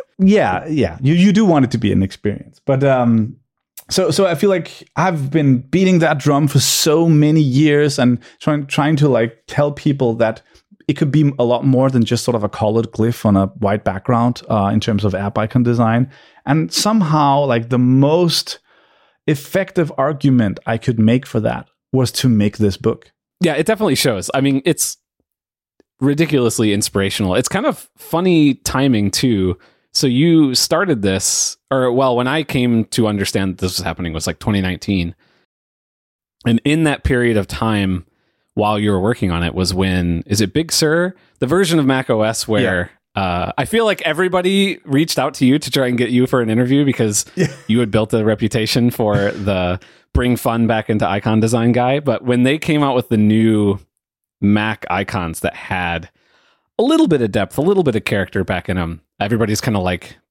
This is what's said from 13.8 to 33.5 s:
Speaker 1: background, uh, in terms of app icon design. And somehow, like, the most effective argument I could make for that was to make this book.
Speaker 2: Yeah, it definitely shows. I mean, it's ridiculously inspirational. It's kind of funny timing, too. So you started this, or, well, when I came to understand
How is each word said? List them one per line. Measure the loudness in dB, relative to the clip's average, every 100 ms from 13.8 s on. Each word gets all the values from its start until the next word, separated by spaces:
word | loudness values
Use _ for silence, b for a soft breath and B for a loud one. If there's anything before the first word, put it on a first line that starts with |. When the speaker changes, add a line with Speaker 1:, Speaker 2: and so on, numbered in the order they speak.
Speaker 1:
background, | -4 -6 -2 0 0 -4 -4
uh, | -2 0
in | 0
terms | 0 0
of | -2 -2
app | -4 -4
icon | -2 0
design. | 0 2 2 0 -2 b b b -4
And | -2 -2
somehow, | -4 0 0 0 2 2 2 2
like, | -2 0
the | 0
most | 4 4 4 4 2 -2 -6 -14 b b b b b b -4
effective | -4 -4 -4 -2 -2 -2 -2
argument | -2 0 2 2 2 -2 -6
I | -4
could | -2 0
make | 2 2 -2
for | -4
that | -4 -6 -10 _ _
was | -2 -2
to | 0 2
make | 2 0 0
this | -2 0
book. | -4 -4 _ _ _ _
Speaker 2:
Yeah, | -2
it | 0 -2
definitely | -2 0 0
shows. | 0 -2 -4
I | -2
mean, | 0 0 0
it's | -2 -4 -8 _ _ _ _ _ _ _ _ _ _
ridiculously | -2 0 0 2 0 2 0
inspirational. | 0 -2 -2 -2 -2 0 0
It's | -2
kind | -2 -2
of | -4 -12 _
funny | -6 -2 2 4 2 0
timing, | -4 0 2 2 0
too. | 0 0 0 0 -4 b b b
So | -4 0
you | 2 4 4 2 0
started | -2 -2 0 0
this, | 0 -2 -2 -4 -4 -8 _
or, | -2 0
well, | 2 2 0
when | 0
I | -2
came | -2 -2 0 0 0
to | 0 0
understand | 0 -2 -2 -4